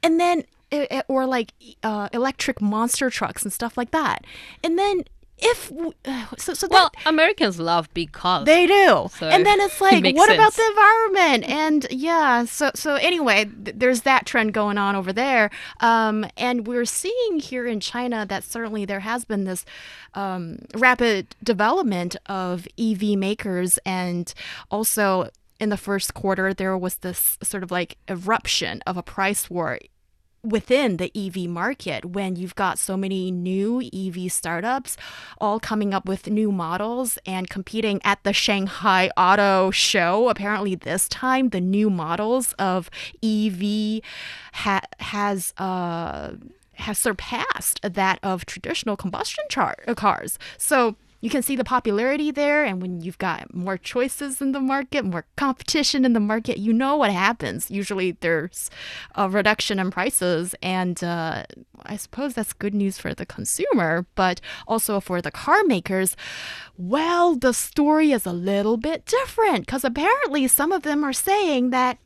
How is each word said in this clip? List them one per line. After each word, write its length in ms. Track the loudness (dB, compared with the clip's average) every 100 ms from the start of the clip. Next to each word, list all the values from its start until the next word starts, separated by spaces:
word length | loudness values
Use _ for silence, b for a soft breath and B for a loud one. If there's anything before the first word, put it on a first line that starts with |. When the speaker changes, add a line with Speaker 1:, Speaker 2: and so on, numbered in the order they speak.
Speaker 1:
and 160 | 4 4
then, 260 | 4 2 -2 _ _
uh, 140 | -4 -2
uh, 120 | -4 -2
or, 180 | 0 0
like, 260 | 0 -2 _
e-, 160 | -20 -8
uh, 260 | -4 -4 -4
electric 480 | -2 -2 -2 -4 0
monster 480 | 0 2 0 0 -2
trucks 360 | -2 -6 -4
and 80 | -8
stuff 240 | -6 -6 -4
like 160 | -2
that. 320 | 0 0 -2 -8 B B B
And 120 | -2 2
then 260 | 2 0 -4 -14 _ _
if 300 | 2 2 -4
w-, 240 | -6 -8 -6
<sighs> 220 | -8 -8 -8 -8
so, 160 | -6
so 120 | -4 4
Speaker 2:
Well, 200 | 6 6
Speaker 1:
that 120 | 2 0
Speaker 2:
Americans 520 | 4 4 4 0 0
love 320 | 0 0 0
big 200 | -6 -6
cars. 340 | -4 0 2 6
Speaker 1:
They 200 | 6 8
do. 420 | 8 8 8 4 -4
Speaker 2:
So 100 | 4
Speaker 1:
And 160 | 6
then 160 | 6 6
it's 160 | 2 2
Speaker 2:
<laughs> 40 |
it 40 |
Speaker 1:
like, 180 | 6 8
Speaker 2:
makes 140 | 6 8
Speaker 1:
what 160 | 8
about 220 | 10 8
Speaker 2:
sense. 20 | 6
Speaker 1:
the 140 | 2
environment? 720 | 8 8 8 4 4 4 4 0
And 360 | 0 2 2 0
yeah, 540 | -4 0 4 4 4
so, 260 | 0 0 -2
so 200 | 0 -2
anyway, 500 | 2 2 2 4 4
th-, 320 | 2 -6 -12 0
there's 240 | 2 2
that 220 | 4 2 2
trend 280 | 0 0
going 240 | 0 0 0
on 180 | 0 0
over 160 | -2
there. 380 | -2 2 2 2 B B B
Um, 440 | 4 4 2 0 -4 -4
and 300 | -2 -2 -2
we're 200 | -4 -2
seeing 520 | -4 -4 -2 0 -2
here 280 | -4 -6 -4
in 140 | -4
China 440 | -6 -4 -4 -4 -4
that 180 | -6
certainly 420 | -6 -8 -6 -6 -4
there 140 | -6
has 240 | -4 -6
been 200 | -4 -4
this, 200 | -4 -6 -10 B B B B
um, 460 | -8 -6 -6 -8 -12 -12
rapid 600 | 2 4 4 2 2 -4 -10
development 760 | -2 2 2 2 2 0 -4 -8 -8
of 400 | -6 -4 -6 -8 -4
E 180 | -2
V 200 | 0 2 2
makers. 600 | 0 -2 -2 -2 0 -2
And 480 | -2 -4 -2 -4 -6 -10 B B B
also 580 | -2 -2 2 2 2 -2 _ _ _
in 80 | -4
the 80 | -2
first 380 | -2 -4 -4
quarter, 400 | -4 -2 0 -2
there 240 | -2 -2 -2
was 180 | -4 -6
this 400 | -8 -4 -4 -2
sort 200 | -6 -6
of, 80 | -4
like, 280 | -4 -4 -8 -10
eruption 760 | -8 -2 -2 0 -4 -4 -6 -6
of 100 | -8
a 60 |
price 480 | -8 -2 -2 -2 -4
war 280 | -4 -4 -6 -12 _ _ _ _ _
within 560 | -4 -4 2 2 2 0
the 120 | -4
E 160 | -6 -8
V 200 | -6 -6
market 560 | -4 -4 -4 -8 -8
when 320 | -6 -6 -4 -6
you've 180 | -8
got 240 | -2 -2 -2
so 180 | -4 -4
many 360 | -4 -4 -4
new 500 | -4 -2 -2 0 -2
E 280 | -4 -8 -8
V 180 | -6 -6
startups 680 | -6 -4 -4 -2 -4 -6 -12 B B B B
all 180 | -2 -2
coming 340 | -2 -2 0
up 140 | -2 -2
with 220 | -6 -2
new 240 | 0 0
models 640 | 0 -2 -4 -4 -4 -4 -6 -6
and 240 | -6 -6
competing 500 | -10 -8 -4 -2 0
at 180 | 0 0
the 100 | 0
Shanghai 800 | 0 0 0 -2 -2 2 4 4 4
Auto 560 | 4 6 6 4 2
Show. 560 | 2 2 2 2 4 2
Apparently 480 | 0 -2 -2 -2 -4
this 320 | -4 -2 -2
time, 400 | -2 0 2 2
the 120 | 0
new 300 | 0 2 2
models 640 | 2 -2 -2 0 0 -2 -2
of 300 | 0 0 -4 B B B
E 280 | -2 2 0
V 560 | 0 -2 0 -2 -4 B B B B B
ha-, 300 | -8 -2 -2 -2 -14
has, 520 | -8 -2 -2 -2 -6 -6
uh, 760 | -6 -4 -4 -4 -6 -8 -10 -12 -18 -20 _
has 220 | -12 -6 -2
surpassed 800 | 0 -2 -6 -6 -4 -4 -4 -4
that 380 | -6 -2 0 0
of 240 | -4 -6 -6
traditional 500 | -12 -8 -6 -4 -6
combustion 460 | -6 -6 -6 -8 -6
char-, 340 | -2 -2 -2 -6
uh, 60 |
cars. 440 | 0 0 0 -4 -12 B B
So 360 | 0 2 2 -2 _ _
you 80 | -4
can 120 | -2
see 140 | -2 -2
the 80 |
popularity 680 | 0 0 0 0 0 0 -2
there, 320 | 0 2 2
and 180 | 0 -2
when 200 | -6 -8
you've 180 | -10 -6
got 340 | -6 -6 -8
more 260 | -8 -6 -6
choices 640 | -4 -2 -2 -2 -8 -4
in 100 | -2
the 80 | 0
market, 420 | 0 -2 -2 -2
more 220 | -2 -6 -8
competition 680 | -4 -2 -2 -2 0 2 2
in 80 | 4
the 80 | 4
market, 380 | 2 -2 -2 -4
you 160 | 0
know 200 | 2 2
what 160 | 2 2
happens. 600 | 4 0 0 -6 -6 -6
Usually 420 | -6 -4 -2 -2 -2
there's 500 | 0 0 -2 -8 -10 B B B B
a 140 | -4 0
reduction 500 | 2 2 2 0 -2
in 120 | -2
prices, 640 | -2 -2 0 0 0 -2 -8
and, 400 | -4 -2 -2 -2
uh, 420 | -4 -4 -4 -6 -8 -18 -20 -20
I 120 | -14 -12
suppose 380 | -12 -8 -6
that's 180 | -4 -6
good 220 | -4 -4
news 240 | 0 -2 -2
for 160 | -8
the 100 | -8
consumer, 800 | -10 -10 -6 -4 0 2 2 0 -2
but 280 | 0 0 0 B B -4
also 320 | -2 0 -2
for 220 | -2 -4
the 80 | -4
car 340 | -8 2 4
makers. 520 | 4 2 0 0 0 -4 B B B B B -12
Well, 580 | -2 0 2 4 4
the 200 | 4 2
story 580 | 0 -4 0 4 6 4
is 140 | 2 0
a 60 |
little 440 | -4 0 0 2 0
bit 300 | -2 -6 -2
different, 600 | -2 -2 0 2 2 -2
'cause 180 | -2
apparently 640 | -2 0 2 2 2 0 2
some 240 | 2 2
of 120 | 0
them 200 | 0 -2
are 120 | 0
saying 560 | -2 0 2 2 2 2
that 280 | 2 0 -2